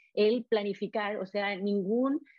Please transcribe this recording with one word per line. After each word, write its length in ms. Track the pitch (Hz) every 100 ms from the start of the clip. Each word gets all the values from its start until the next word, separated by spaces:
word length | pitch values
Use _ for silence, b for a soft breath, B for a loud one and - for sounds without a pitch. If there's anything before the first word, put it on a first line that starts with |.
| _
el 300 | - 214 240
planificar, 720 | 226 208 208 196 190 220 208 208
o 80 | 185
sea, 280 | 202 202 190
ningún, 640 | 202 202 185 233 269 294 b